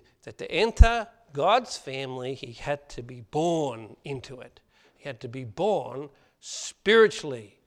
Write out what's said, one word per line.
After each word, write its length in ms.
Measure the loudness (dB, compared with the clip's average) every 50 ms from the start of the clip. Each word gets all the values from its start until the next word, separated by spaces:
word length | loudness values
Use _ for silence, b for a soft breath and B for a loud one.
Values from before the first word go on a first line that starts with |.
| b b b b _
that 140 | -18 -12
to 140 | -12 -10 -4
enter 560 | 0 2 2 2 8 8 8 8 8 2 -6 -8 _ _ _ _ -4
God's 420 | 0 2 4 4 2 0 -4 -10
family, 600 | -12 -10 -10 -8 -8 -8 -8 -8 -6 -6 -8 -8
he 180 | -8 -12 -14 -14
had 340 | -10 -6 -6 -6 -6 -8 -12
to 120 | -14 -14
be 200 | -14 -14 -16 -18
born 760 | -16 -6 -4 -2 0 0 0 0 -2 -4 -6 -8 -14 -16 -18 -14 _
into 340 | -10 -10 -10 -10 -14 -16 -16
it. 220 | -18 -20 -20 -20 _ b b b b b b
He 100 | _ -14
had 140 | -12 -12 -10
to 60 | -12
be 160 | -12 -10 -10 -12
born 680 | -10 -4 -2 0 0 0 0 -2 -6 -8 -10 -12 -12 b b b b b b
spiritually. 1160 | -16 -14 -12 -12 -12 -12 -14 _ _ 6 8 8 8 8 4 -2 -8 -8 -10 -10 -12 -16 _ _ _